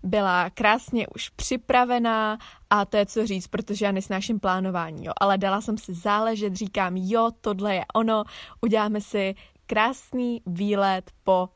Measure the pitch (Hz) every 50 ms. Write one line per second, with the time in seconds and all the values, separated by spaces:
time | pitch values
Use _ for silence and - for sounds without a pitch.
0 | - 185 196 214 196 190 180 180 175 185 _ - 226 208 220 254 - - - 226
1 | - - - 214 - - _ - - - 262 240 - - 254 247 247 240 247 240
2 | 233 233 226 220 220 214 214 226 - - - - - _ 208 208 202 202 - 208
3 | 202 202 - 220 214 220 196 185 180 - - 208 220 - 208 190 214 202 196 190
4 | 196 - 196 190 196 - 226 202 - 190 185 190 190 190 180 175 165 160 156 156
5 | - 160 - - 196 202 196 196 196 196 190 208 214 - 214 214 - - 180 170
6 | - 214 208 214 220 226 226 208 208 202 185 190 220 190 - 202 190 180 180 185
7 | 185 190 226 233 226 233 233 _ - 214 202 190 202 208 196 180 - - - 214
8 | 226 220 220 214 208 - - - - - - - - 233 202 220 208 214 208 214
9 | 202 - - 208 190 190 196 - - - _ _ _ - 220 214 214 240 262 -
10 | - - - 254 247 240 233 226 _ 185 175 170 202 202 208 196 196 196 190 185
11 | - - - _ _ - 190 185 185 185 _